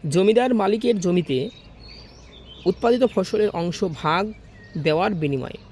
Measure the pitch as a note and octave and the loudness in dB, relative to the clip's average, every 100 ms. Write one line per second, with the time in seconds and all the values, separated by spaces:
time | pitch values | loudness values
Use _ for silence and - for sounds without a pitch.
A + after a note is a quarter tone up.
0 | D#3+ D#3+ G3 A3+ B3+ A#3 G3 A3 A#3+ G#3+ | 0 2 4 4 2 2 2 0 0 0
1 | F3 F3+ E3 C3 F3 - - - - - | 2 0 0 -2 -4 -10 -20 -20 -20 -20
2 | - - - - - - F3 G3 A#3 B3 | -20 -20 -20 -20 -20 -6 -4 0 2 4
3 | B3 - F#3+ G3+ G#3 E3+ E3+ - F#3+ D#3 | 2 0 -2 0 0 0 -4 -2 -4 -2
4 | D#3 E3+ G#3+ G#3+ - - - E3 D3+ D3+ | 0 0 -2 -8 -20 -20 -12 -4 0 2
5 | G3+ F#3 D3+ C#3 B2 - - | 0 0 -2 -2 -6 -12 -18